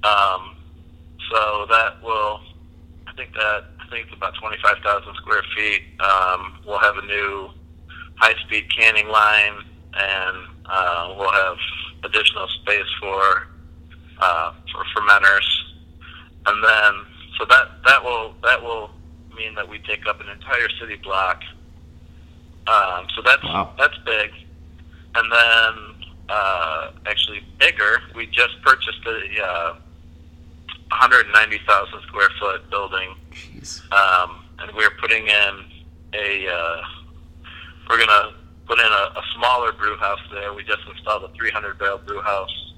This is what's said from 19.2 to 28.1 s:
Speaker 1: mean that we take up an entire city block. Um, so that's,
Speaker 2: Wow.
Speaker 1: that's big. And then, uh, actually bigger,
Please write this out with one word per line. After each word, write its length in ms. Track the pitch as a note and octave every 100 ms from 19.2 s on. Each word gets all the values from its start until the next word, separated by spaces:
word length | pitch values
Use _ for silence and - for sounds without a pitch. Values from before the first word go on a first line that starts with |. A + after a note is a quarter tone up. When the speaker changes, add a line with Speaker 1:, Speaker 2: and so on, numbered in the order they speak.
| - A2+
Speaker 1:
mean 180 | A2
that 140 | G#2+ F#2+
we 100 | G#2+
take 260 | - G#2+ A2
up 140 | G2+
an 80 | G2+
entire 400 | G2+ - B2 A2+ -
city 160 | A2+ G2+
block. 460 | - F#2+ F#2+ F2+ - - - - - - - - - - - - -
Um, 400 | A2 F#2+ F2+ F#2
so 80 | -
that's, 200 | A#2 C3+
Speaker 2:
Wow. 300 | - - - -
Speaker 1:
that's 200 | C#3+ - -
big. 240 | A2 G#2 - - - - - - - -
And 160 | A#2 A2+
then, 440 | A#2 A#2 A2+ A2+ A2 G#2+ A2 - - -
uh, 640 | G#2 G2 F#2 E2 D#2+ D#2+ - G2+
actually 380 | G2+ - G#2 - -
bigger, 420 | D#3 C#3 G#2 A#2 -